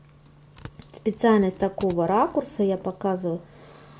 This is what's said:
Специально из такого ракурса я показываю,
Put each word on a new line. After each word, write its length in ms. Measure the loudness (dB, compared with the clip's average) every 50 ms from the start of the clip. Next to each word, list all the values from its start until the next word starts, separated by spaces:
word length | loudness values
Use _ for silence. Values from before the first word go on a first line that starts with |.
| -20 -20 -20 -20 -20 -20 -20 -20 -20 -20 -20 -18 -18 -18 -18 -18 -20 -20 -14
Специально 520 | -6 -4 -4 -2 2 4 4 6 6 4 2
из 40 | 0
такого 540 | -2 -2 -4 -2 -2 -2 -2 0 0 0
ракурса 560 | 2 2 2 2 0 0 -2 -4 -4 -2 -2 0
я 160 | 0 0 -2
показываю, 640 | -4 -6 -8 -4 -4 -2 -2 -2 -2 -4 -4 -6 -8 -12 -20 -20 -20 -20 -20 -20 -20 -20 -20 -20